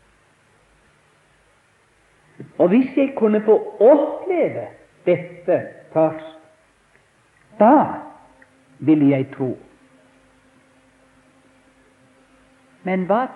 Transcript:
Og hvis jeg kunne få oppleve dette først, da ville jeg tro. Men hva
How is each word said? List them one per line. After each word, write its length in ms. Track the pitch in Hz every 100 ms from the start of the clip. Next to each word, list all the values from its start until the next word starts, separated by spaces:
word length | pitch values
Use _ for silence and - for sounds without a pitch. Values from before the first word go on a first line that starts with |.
| _ _ _ _ _ _ _ _ _ _ _ _ _ _ _ _ _ _ _ _ _ _ _ - - -
Og 100 | 175
hvis 300 | 226 262 -
jeg 160 | 269 -
kunne 260 | 214 214
få 360 | 214 214 - -
oppleve 880 | 294 294 - - 370 359 196 117 - - _ _ -
dette 560 | 170 165 - - 156 - - -
først, 440 | 160 156 160 - - _ _ _ _ _ _ _ _ _ _ _ -
da 260 | 208 285 - - - - _ _ _ _ _ -
ville 300 | 127 156 139
jeg 200 | 135 131 -
tro. 220 | 131 - - _ _ _ _ _ _ _ _ _ _ _ _ _ 262 _ _ _ 262 262 _ _ _ _ _ _ _ _ _ _ _ _
Men 220 | 180 190 180
hva 200 | 214 262